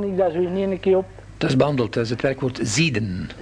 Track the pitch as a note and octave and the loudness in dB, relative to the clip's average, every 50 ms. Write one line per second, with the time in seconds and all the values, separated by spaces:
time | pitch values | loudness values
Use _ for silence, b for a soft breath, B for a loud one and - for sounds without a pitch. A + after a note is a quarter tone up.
0 | G3+ G3+ F#3+ F3+ F#3+ F3 D#3 F3 F3+ E3+ F3+ G3 G3 G3 F#3+ F3 - F#3+ F#3+ F#3 | -4 -2 0 2 0 2 2 0 -2 0 0 -2 0 0 -2 0 2 4 4 4
1 | F#3+ - - - - - - - - D#3 C3+ C3 C#3 C#3+ D3 B2+ A#2 G#2 - B2 | 2 -2 -8 -18 -18 -16 -6 -2 0 2 4 4 4 4 4 2 0 0 0 -2
2 | A#2 A2 B2 A2 - C#3 C3 - C#3+ B2+ B2+ - - A#2 G2+ C3 E3 D#3+ B2+ G#2 | -2 -2 -2 0 0 0 0 0 -2 -4 -2 -2 -4 -2 2 2 2 2 2 0
3 | A2+ G2 F2+ G2 A2+ A#2 - - | -2 -2 -4 -6 -6 -8 -10 -10